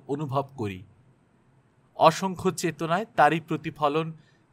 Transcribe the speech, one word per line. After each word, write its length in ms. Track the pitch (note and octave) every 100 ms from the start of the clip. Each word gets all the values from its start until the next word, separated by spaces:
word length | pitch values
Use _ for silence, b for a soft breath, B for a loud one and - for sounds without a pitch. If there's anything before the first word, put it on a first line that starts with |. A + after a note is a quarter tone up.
| -
অনুভব 420 | C#3+ D3+ C3+ C3+ -
করি। 260 | G#2 F#2 F#2+ _ _ _ _ _ _ _ _ _ _ -
অসংখ্য 560 | D3+ D#3+ F#3+ F3 F#3
চেতনায় 540 | E3+ E3+ D#3 D#3+ F3 A3 -
তারই 240 | D3 E3
প্রতিফলন 760 | D#3 D#3 D#3+ D3+ D3 D3+ D#3+ D#3+ b b b